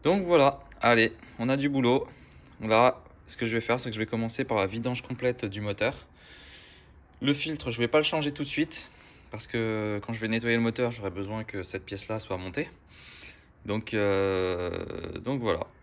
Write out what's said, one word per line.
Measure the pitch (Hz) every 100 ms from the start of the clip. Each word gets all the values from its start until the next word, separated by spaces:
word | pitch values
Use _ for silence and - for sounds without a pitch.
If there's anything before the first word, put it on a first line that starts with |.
Donc | 147 196 175
voilà, | 170 139 - - -
allez, | 113 117 113 - - -
on | 117
a | 139
du | 143
boulot. | 135 123 131 - - - - - -
Là, | 110 110 123 - - - -
ce | -
que | 113
je |
vais | 113
faire, | - 120
c'est | 123
que | 110
je |
vais | 110
commencer | 113 113 113
par | 131 110
la | 98
vidange | 110 123 123
complète | - 120 127 123 107
du | 101
moteur. | 104 101 110 - - - - - - - - - - - - -
Le | 139
filtre, | 143 156 151 131
je | 113
vais | 120
pas | 151
le |
changer | 151 160 147
tout | 147
de | 143
suite, | - 165 - - - - - -
parce | 117 -
que | 120 113 110 107 104
quand | 101
je | 113
vais | 110
nettoyer | 113 117 117
le |
moteur, | 117 113 120
j'aurai | 113 98
besoin | 90 98 110
que | 107 101
cette | 90 95 -
pièce-là | 98 - 110
soit | - 92
montée. | 92 92 170 - - - - - - - _ _ -
Donc, | 107 107
euh, | 110 101 98 98 95 92 90 90 87 87 - 85 -
donc | 120 135
voilà. | 113 82 - -